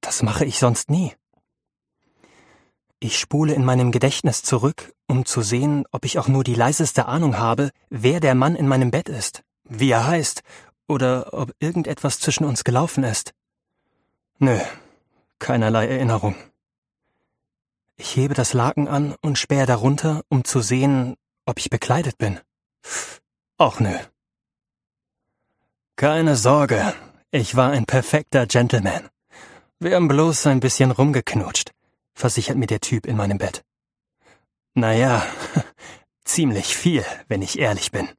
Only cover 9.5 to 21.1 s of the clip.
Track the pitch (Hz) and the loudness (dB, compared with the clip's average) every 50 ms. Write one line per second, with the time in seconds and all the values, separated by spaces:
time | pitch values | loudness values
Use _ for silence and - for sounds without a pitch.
9.5 | _ _ _ _ 120 107 127 139 120 113 113 131 170 165 147 - - - - _ | _ _ _ _ -4 0 2 2 2 2 2 2 0 0 0 -2 -6 -8 -14 _
10.5 | - - - _ _ _ _ _ 156 135 131 127 127 127 120 - - 120 123 123 | -20 -20 -20 _ _ _ _ _ -2 0 0 0 0 -2 -4 -8 -8 -8 -8 -8
11.5 | - _ - 156 175 180 156 - 151 - - 143 - - - - 139 - 160 147 | -8 _ -6 -4 -2 -2 -4 -4 -6 -4 -4 -4 -4 -2 -2 -2 -2 0 0 -2
12.5 | 131 - - - 120 127 151 165 - - 269 240 107 - - - _ _ _ _ | -2 -2 -2 0 0 0 0 0 0 -2 -2 -2 -2 -4 -8 -10 _ _ _ _
13.5 | _ _ _ _ _ _ _ _ _ _ _ _ _ _ _ _ _ _ 139 135 | _ _ _ _ _ _ _ _ _ _ _ _ _ _ _ _ _ _ 2 2
14.5 | 120 104 - - - - - _ _ _ _ _ _ _ _ _ _ _ - - | 2 2 -2 -6 -10 -16 -20 _ _ _ _ _ _ _ _ _ _ _ -6 -2
15.5 | 127 120 113 107 113 113 107 117 135 131 131 120 117 110 - 107 95 - - _ | 0 2 2 2 2 2 0 0 -2 0 0 0 0 0 0 -2 -4 -4 -12 _
16.5 | _ _ _ _ _ _ _ _ _ _ _ _ _ _ _ _ _ _ _ _ | _ _ _ _ _ _ _ _ _ _ _ _ _ _ _ _ _ _ _ _
17.5 | _ _ _ _ _ _ _ _ _ _ - - - 131 131 139 143 - 123 - | _ _ _ _ _ _ _ _ _ _ -14 -6 -2 -2 0 0 0 0 -2 0
18.5 | - 127 117 131 - - 147 139 147 143 147 147 - - - 156 143 - - - | 0 0 0 0 0 0 -2 0 0 -2 -2 -2 -6 -6 -4 -4 -2 -2 -2 -2
19.5 | 139 139 135 123 123 113 107 135 139 147 - 160 156 156 - _ - 131 120 - | 0 0 2 2 2 2 2 0 0 2 0 -2 -2 -2 -4 _ 0 0 0 0
20.5 | - 131 113 - 127 127 131 139 139 131 127 123 | -2 -2 0 0 0 2 2 2 2 2 0 -2